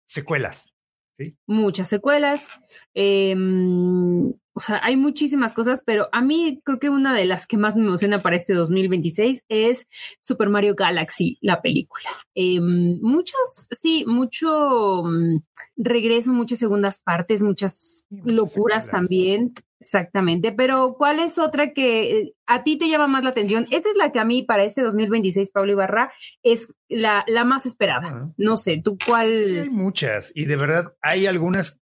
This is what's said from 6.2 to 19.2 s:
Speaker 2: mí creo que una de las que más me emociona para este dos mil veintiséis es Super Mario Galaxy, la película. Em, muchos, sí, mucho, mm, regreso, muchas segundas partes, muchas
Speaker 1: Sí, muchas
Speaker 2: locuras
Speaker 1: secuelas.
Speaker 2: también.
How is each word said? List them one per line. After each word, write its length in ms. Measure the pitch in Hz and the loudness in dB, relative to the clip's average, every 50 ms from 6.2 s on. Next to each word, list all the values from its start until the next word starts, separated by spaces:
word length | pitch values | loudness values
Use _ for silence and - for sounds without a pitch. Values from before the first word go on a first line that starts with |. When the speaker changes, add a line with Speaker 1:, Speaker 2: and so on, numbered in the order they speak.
Speaker 2:
mí 400 | 254 269 311 330 339 320 262 - - | 0 2 2 0 0 -2 -4 -4 -4
creo 140 | - 269 - | -6 -4 -2
que 140 | - 285 | -2 0
una 240 | 277 277 269 269 254 | 0 2 2 2 2
de 100 | 220 185 | 2 2
las 220 | 185 185 180 - - | 0 0 -2 -2 -2
que 100 | - 208 | 0 0
más 180 | 208 214 208 226 | 2 2 2 2
me 60 | 220 | 2
emociona 380 | 208 180 175 202 202 208 196 | 2 2 2 2 0 0 0
para 140 | - 180 170 | 0 0 0
este 180 | 180 175 - 196 | 0 2 2 2
dos 160 | 180 170 160 | 2 2 2
mil 200 | 180 190 190 185 | 2 2 2 2
veintiséis 540 | 185 180 156 170 160 - 214 247 262 247 - _ | 0 0 0 -2 0 0 0 0 0 -2 -6 _
es 380 | 220 214 220 233 254 247 - - - - - - - _ | 0 0 2 2 0 0 -4 -8 -14 -16 -16 -16 -14 _
Super 280 | - - 262 - 220 202 | -6 -4 -2 0 0 2
Mario 260 | 202 208 202 208 196 | 2 2 2 2 0
Galaxy, 640 | - 170 170 175 165 160 - - - 175 175 - - | 0 0 0 0 -2 0 0 0 0 0 -2 -2 -2
la 220 | - 202 180 - - | -2 -2 -2 0 0
película. 480 | 170 147 - - - - - - - - - - _ _ | -2 -2 -2 -4 -6 -12 -14 -14 -14 -14 -14 -18 _ _
Em, 640 | 190 185 180 180 175 170 175 175 175 175 175 175 - | -2 0 0 0 0 0 2 2 2 2 2 0 0
muchos, 680 | - 220 262 330 349 - - 539 - - - - - - | 0 2 2 2 0 -2 -4 -2 -2 2 2 2 2 2
sí, 340 | 247 - - 330 320 311 - | 0 0 0 2 0 0 0
mucho, 960 | 226 233 240 262 240 - - 311 320 311 302 294 285 262 233 214 202 190 180 170 | 0 0 0 0 -2 -4 -4 -2 0 0 0 2 2 2 2 2 0 0 0 -2
mm, 380 | 170 165 165 170 165 165 160 - _ _ - - - _ - | -2 0 0 2 2 0 0 -2 _ _ -20 -20 -14 _ -6
regreso, 540 | 214 233 240 233 208 226 233 233 233 247 | -2 0 0 0 0 2 0 0 2 0
muchas 280 | 254 240 233 233 240 226 | 0 0 0 -2 -2 -2
segundas 420 | 240 220 202 202 202 196 196 - | 0 0 0 0 2 0 0 -2
partes, 400 | - - 170 170 170 - 220 202 | -2 -2 -2 -2 -2 -2 0 0
muchas 640 | 208 208 190 - 196 196 - - - - - - - _ | 2 0 0 0 -2 0 0 2 2 2 0 -2 -6 _
Speaker 1:
Sí, 100 | 202 202 | -16 -10
muchas 160 | 175 240 226 | -4 -2 0
Speaker 2:
locuras 520 | 226 214 - - 196 208 233 214 220 220 | 0 0 0 -2 -2 0 0 0 -2 -2
Speaker 1:
secuelas. 220 | 214 208 190 180 180 | -4 -2 -2 -2 0
Speaker 2:
también. 460 | 185 185 | 0 0